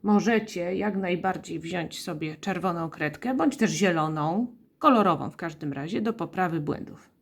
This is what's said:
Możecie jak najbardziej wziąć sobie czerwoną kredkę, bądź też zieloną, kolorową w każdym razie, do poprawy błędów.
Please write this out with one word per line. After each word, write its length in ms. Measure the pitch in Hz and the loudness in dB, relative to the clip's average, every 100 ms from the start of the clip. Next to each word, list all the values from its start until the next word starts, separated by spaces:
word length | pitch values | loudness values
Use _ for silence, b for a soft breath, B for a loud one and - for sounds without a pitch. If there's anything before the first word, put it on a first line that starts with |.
Możecie 720 | 202 208 185 226 220 180 175 190 | 6 4 6 2 0 -6 -4 -2
jak 200 | 208 196 | -2 -2
najbardziej 640 | 190 175 190 180 - 165 | -2 0 0 -2 -6 -10
wziąć 420 | 165 180 160 - | -6 -4 -6 -8
sobie 340 | - 160 156 156 | -8 -6 -6 -6
czerwoną 540 | - 180 180 170 165 | -6 -2 -2 -2 -4
kredkę, 440 | - 156 151 247 | -2 -4 -4 -4
bądź 240 | 269 311 - | 2 2 2
też 140 | 220 | 0
zieloną, 840 | 185 196 165 156 156 151 180 240 - _ _ | 4 2 4 0 0 0 0 -2 -6 _ _
kolorową 500 | 311 247 196 156 131 | 4 6 6 2 -2
w 60 | - | -6
każdym 380 | 165 156 151 | -10 -6 -6
razie, 280 | 139 147 233 | -6 -4 -2
do 120 | 220 | -2
poprawy 460 | 226 226 - 180 165 | -2 -4 -2 0 0
błędów. 500 | 147 - - - - _ | -2 -4 -6 -16 -20 _